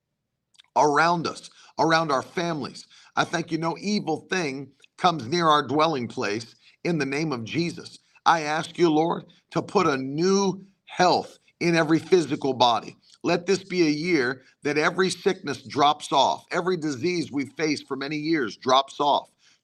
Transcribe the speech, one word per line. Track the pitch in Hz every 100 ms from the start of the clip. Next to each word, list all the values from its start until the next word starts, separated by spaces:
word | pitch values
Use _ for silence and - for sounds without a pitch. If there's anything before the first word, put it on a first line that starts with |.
| _ _ _ _ _ _ _ -
around | 147 143 165 175 123
us, | - - _ - -
around | 156 165 160
our | 131
families. | 120 - 170 156 95 - - - - -
I |
thank | 151 170 151
you, | 160
no | 165 156
evil | 196 208 147 151 -
thing | 190 151 135 135 _ _ -
comes | 180 160 117
near | 175 165
our | 147 123
dwelling | 147 160 143 117
place | - 104 107 117 _ _ _
in | - 156
the | 143
name | 139 160
of | 123
Jesus. | 104 127 170 170 - - _ _ -
I | 165
ask | 151 156 165 -
you, | 170
Lord, | 151 165 185 - _ _
to | 165
put | 156 208 165
a | 135
new | 135 147 185 196 196 190 - _
health | - - 180 123 - - _ -
in | 170
every | 165 156 160
physical | 160 185 143 139 139
body. | 123 123 110 - - _ _
Let | 147 175 175
this | 190
be | - 180 160
a |
year | 151 170 160 123 131 _ _
that | 143 147
every | 165 175 185
sickness | 175 196 190 143 131
drops | - 131 147 151 -
off. | 147 117 73 -
Every | 165 180 180
disease | 151 127 170 180 120
we've | 135 131 -
faced | 156 139 -
for | 135
many | 139 151
years | 151 160 110 -
drops | 127 131 135 -
off. | 147 117 - _ _ _